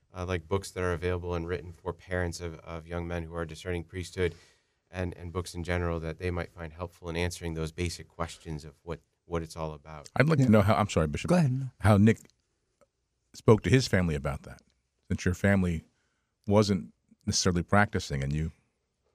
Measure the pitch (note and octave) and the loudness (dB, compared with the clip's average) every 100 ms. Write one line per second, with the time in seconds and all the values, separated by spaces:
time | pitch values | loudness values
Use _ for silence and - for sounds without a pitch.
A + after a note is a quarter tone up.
0 | _ F#2 F2+ F2+ D#2+ G2 - F#2 F2+ E2 | _ -10 -4 -4 -2 -4 -4 -4 -2 0
1 | F2+ F2+ F2 F2 E2+ F2+ F2+ E2+ F2+ E2+ | -2 -4 -4 -4 -4 -6 -8 -12 -10 -8
2 | - F2+ F2 E2+ F2 D#2+ - E2 D#2+ F2 | -6 -4 -2 -4 -10 -12 -12 -12 -8 -8
3 | E2+ F2 E2 E2+ E2 D#2 F#2 F2 D#2+ F#2 | -6 -6 -6 -8 -8 -8 -6 -6 -6 -10
4 | E2+ - F2 E2 - _ _ _ _ F#2 | -8 -2 -2 -2 -20 _ _ _ _ -6
5 | F2+ - F2 F2+ F2 F2 E2+ F2+ F2 E2+ | -6 -8 -10 -8 -8 -8 -2 -2 -2 -4
6 | D#2+ D#2+ F2+ F2 - E2+ E2 D#2+ F2 - | -6 -6 -4 -4 -6 -10 -14 -12 -12 -12
7 | F2 E2 F2 - E2+ D#2+ D#2+ E2 F2 - | -8 -2 -2 -4 -6 -4 -6 -4 -4 -6
8 | - - E2 - E2+ D2+ D2+ - E2+ D2+ | -12 -8 -8 -8 -12 -12 -12 -16 -12 -12
9 | _ _ - E2+ D#2+ E2+ D#2+ D2+ D#2 D#2 | _ _ -6 -6 -6 -8 -8 -10 -16 -18
10 | D2 - D3 D3 B2+ G#2+ F#2+ F2 G2+ F2+ | -8 0 2 4 6 6 6 4 2 2
11 | D#2 D2 - F3 C#3+ C3 C3 - G#2 G2+ | 0 0 2 2 2 0 -6 0 6 8
12 | A2 - - _ _ _ _ _ _ _ | 8 4 -2 _ _ _ _ _ _ _
13 | _ _ _ - - A2 F2 C3 B2 F#2+ | _ _ _ -2 4 4 6 4 4 2
14 | F2 D2 C#2 C#2 - - _ _ _ _ | 2 0 -4 -6 -10 -20 _ _ _ _
15 | - F2+ F#2 F2+ G2 G2 F2+ E2 - _ | -6 -2 -2 2 4 4 2 -2 -6 _
16 | _ _ _ _ - G2+ G2+ F#2 - _ | _ _ _ _ 4 4 6 2 -4 _
17 | _ _ - - G2 F2 - G2+ G#2 F2+ | _ _ -4 0 2 0 2 2 2 0
18 | - C#2 C#2 D2+ D#2+ - _ _ _ _ | -4 -4 -2 -2 -4 -8 _ _ _ _
19 | _ | _